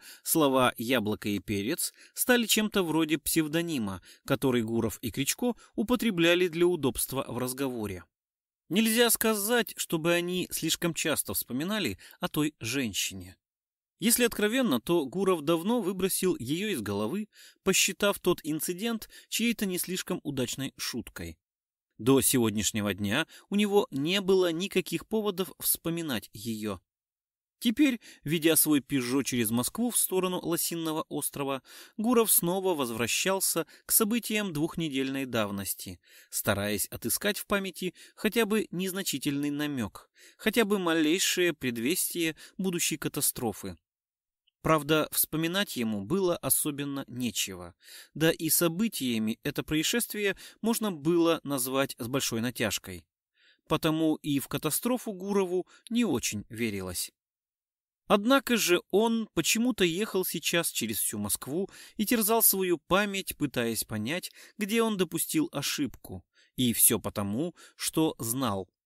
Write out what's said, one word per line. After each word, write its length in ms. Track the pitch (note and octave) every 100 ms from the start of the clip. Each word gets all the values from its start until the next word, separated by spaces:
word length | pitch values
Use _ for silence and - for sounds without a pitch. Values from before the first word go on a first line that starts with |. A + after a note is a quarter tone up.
| - -
слова 500 | - E3 C#3+ C3 B2 -
«яблоко» 500 | A2+ B2+ G#2 G#2 A2
и 120 | G2+
«перец» 540 | - G2+ G#2 F3 - - -
стали 320 | - - A#3+ A3
чем-то 380 | A3 G#3+ G#3
вроде 340 | E3+ D#3 D#3+ D#3
псевдонима, 840 | - E3 D3+ D#3+ E3+ D3 G2+ F#2 - - -
который 380 | C#3 C#3 A#2+
Гуров 340 | A2 A2+ A2 -
и 100 | A2+
Кричко 440 | - C#3 - - - - -
употребляли 720 | A3 B3 A3+ F3 E3 F3 F3+
для 200 | D#3+ F3
удобства 580 | F3 C3+ - - C3 -
в 100 | A#2+
разговоре. 680 | B2+ B2+ C3+ B2 G#2 F2+ - _ _ _ _ _ -
Нельзя 400 | F#3 A3+ A3+ A#3+
сказать, 640 | - A3 G#3+ G3+ A#3+ - -
чтобы 380 | - E3+ E3
они 340 | F3 F3 F3+ -
слишком 420 | - D#3+ - F3
часто 400 | D#3 D#3+ C#3 -
вспоминали 640 | G2+ - B2 F3 G#3+ D3 F#2+ - -
о 80 | F3+
той 260 | D#3 D3+ -
женщине. 720 | A2+ C3+ A#2+ F#2 - F#2+ F#2 - _ _ _ _ _ -
Если 220 | F#3+ A#3+
откровенно, 580 | A#3+ - G#3 B3+ A#3 B2
то 240 | - F3 C3+
Гуров 360 | F3+ F#3+ F3
давно 380 | C#3+ E3+ F#3 B3
выбросил 560 | F#3+ F#3+ F#3 - F#3 -
её 300 | A#2 D#3+ G#3+
из 120 | D#3
головы, 460 | G#2 G2+ G#2+ F#3+ G#3+ - - -
посчитав 560 | - F#3+ - F#3 G3+ -
тот 220 | F3+ F3
инцидент 640 | D3+ D#3 - F3+ A#3 A3+ - - -
чьей-то 380 | - A#3 A3 G3
не 100 | F3
слишком 420 | - F3+ - F#3
удачной 500 | D3+ C3 A#2+ - C3+ -
шуткой. 640 | - B2 - - E2+ - _ _ _ _ _ -
До 200 | A2+ C3+
сегодняшнего 760 | - C3 A2+ G#2 G2 A2 G#2 F#2+
дня 320 | G2+ B2 E3 - -
у 40 | G3+
него 320 | G#3 G3+ -
не 280 | - D3+ G3
было 320 | F#3 F#3+ F3+
никаких 540 | E3 F#3+ F#3+ - D#3+ -
поводов 460 | A3 G#3 F3+ F#3 -
вспоминать 720 | - - E3 E3+ D#3+ A2+ -
её. 480 | A2 A#2 A2 G#2+ F#2+ _ _ _ _ _ _ _ _
Теперь, 400 | A#3+ A3+ D4 A#3+ - -
ведя 320 | C#3+ E3 D#3+ D#3
свой 240 | D3+ D3
«Пежо» 420 | - C#3 A#2+ C3+
через 300 | B2 B2 A2
Москву 400 | A#2 B2 - A#3+
в 60 | -
сторону 420 | - F#3 F#3 F3+
Лосиного 640 | D#3 E3 - E3+ D#3+ D#3
острова, 580 | - D3 - - C3+ C3+ - - - -
Гуров 340 | A3 A#3 A3
снова 420 | - E3+ F#3+ F#3+
возвращался 920 | D#3 B2 A2+ A2+ - F#3 F#3+ - E3+ D#3 - -
к 60 |
событиям 600 | - G#3+ A#3 - G#3+ G3+
двухнедельной 760 | D3 D#3+ E3 E3 C3+ C3+ C3+ C3
давности, 720 | A#2 G2+ G2+ F#2+ - - F2+ _ - -
стараясь 560 | - - G2 G2+ G2+ -
отыскать 500 | - A#2 - G3+ G3+
в 80 | -
памяти 480 | G3+ F#3+ - F3+ - - -
хотя 320 | G#3+ A#3 A3
бы 180 | A3 -
незначительный 800 | E3+ F#3+ F#3 F#3 C#3 D3 C#3+ D3
намёк, 580 | C#3+ D3 C#3 G#2 - - _ - -
хотя 280 | A3 A#3 G#3
бы 140 | G3+
малейшее 760 | F3 E3 D#3 F#3 - - F3
предвестие 800 | D#3 B2+ A#2 A#2+ F#3 - E3+ E3 - - -
будущей 400 | F#3+ F3 - D#3+
катастрофы. 800 | D3+ - - - A#2+ - F#2+ F2 _ _ _ _ _ _ _ _
Правда, 460 | E3 D#3+ C#3+ D#3 -
вспоминать 640 | - - D#3 E3 F#3+ G3+ -
ему 260 | A2+ G#2
было 360 | G2 F#3+ F3+ E3
особенно 640 | C3+ - D#3 C#3 C#3+ C#3 -
нечего, 680 | A#2+ B2 - - F#2 F2 - - - -
да 180 | C#3+ D#3+
и 180 | - D#3+
событиями 920 | - F3 E3 A3+ - B2+ A2+ A2 -
это 200 | D3 C#3+
происшествие 760 | - D#3 D#3 A#3+ - G#3 G3+ F#3 - -
можно 300 | G#3+ A#3 G#3+
было 480 | D#3+ D3 F3 E3 D#3
назвать 520 | C#3 C#3+ B2+ C3+ C3+ -
с 100 | A#2
большой 340 | C3+ - A#2
натяжкой. 640 | A#2+ - A#2+ - - F2+ - _ _ _ _ _ -
Потому 480 | D#3 D#3+ D#3+ D#3+ D#3
и 200 | D3+ C#3
в 80 | -
катастрофу 640 | C#3 D#3 - A#3 B3 -
Гурову 520 | F#3 G3 G3+ F#3 F3+ - - -
не 160 | A3+ A3
очень 400 | B2+ - G#2 -
верилось. 640 | G#2+ A#2 G2 F#2 F2 - _ _ _ _ _ _ _ _ _ -
Однако 520 | G3+ G#3+ C4+ - A#3
же 240 | E3+ F3 -
он 380 | F#3+ A#3 A3+ G#3+
почему-то 500 | - - A3 B3 A#3
ехал 420 | F3+ E3 A3 F#3+ F#3
сейчас 440 | E3+ - E3+ D#3+
через 300 | - A2 A2
всю 180 | - G#2+
Москву 520 | G#2 - B2+ D#3+ G3 - - -
и 100 | G#3
терзал 380 | A#3+ G3+ A3+
свою 340 | A3 F#3+ F#3 E3+
память, 600 | - F#3 G#3 G3 - -
пытаясь 460 | C#3+ - A#2 A2
понять, 480 | - A2 A2 F3+ - - - -
где 260 | G#3 A3+
он 140 | A3+ G3+
допустил 520 | F3 D#3+ - D#3+ C#3
ошибку. 720 | C#3+ C#3 - C3+ - - F#2 - _ _ -
И 180 | B2
всё 260 | G#2+ - A2
потому, 560 | G2+ G#2+ G2+ A2 E3+ - - -
что 380 | - - D#3+ -
знал. 500 | A2+ B2+ B2+ G2 F#2 _